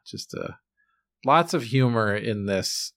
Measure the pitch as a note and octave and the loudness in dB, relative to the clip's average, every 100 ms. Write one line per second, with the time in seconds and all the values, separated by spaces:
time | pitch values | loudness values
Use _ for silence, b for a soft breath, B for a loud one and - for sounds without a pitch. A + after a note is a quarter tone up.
0 | - - - - - - _ _ _ _ | -16 -16 -12 -10 -10 -12 _ _ _ _
1 | _ _ B2+ D#3 E3+ E3 A#2 C3 B2+ A#2 | _ _ 2 4 4 -2 0 2 4 2
2 | G#2+ G#2 A#2 G#2 G2+ F#2+ - - - | 0 0 -2 -4 0 0 -2 -4 -8